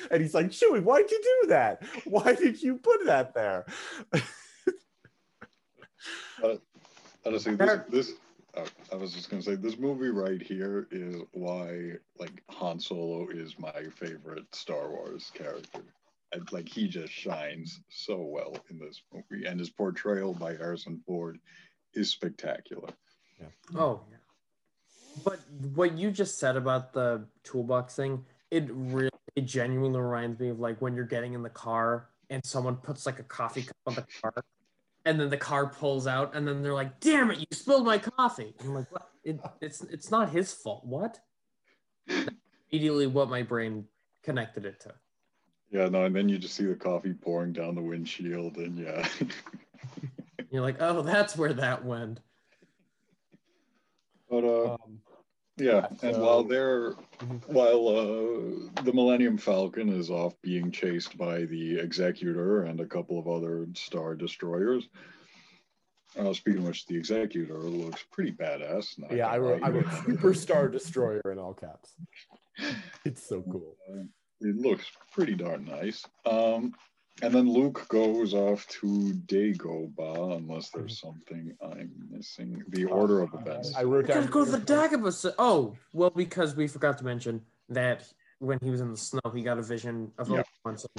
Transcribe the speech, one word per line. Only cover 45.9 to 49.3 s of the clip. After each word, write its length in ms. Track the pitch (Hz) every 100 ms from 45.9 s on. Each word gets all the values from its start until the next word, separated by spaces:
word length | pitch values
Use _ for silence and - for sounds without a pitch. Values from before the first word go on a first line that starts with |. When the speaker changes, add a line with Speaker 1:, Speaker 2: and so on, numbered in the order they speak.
| 92 92
Speaker 2:
and 100 | 95
then 120 | 101
you 80 | 95
just 160 | 90 -
see 100 | 98
the 100 | 87
coffee 380 | 92 87 95
pouring 400 | 87 85 85 87
down 220 | 85 82 87
the 60 |
windshield, 760 | 85 85 82 - 87 85 85 82
and 200 | 85 85
yeah. 300 | 80 78 -
<laughs> 1400 | - -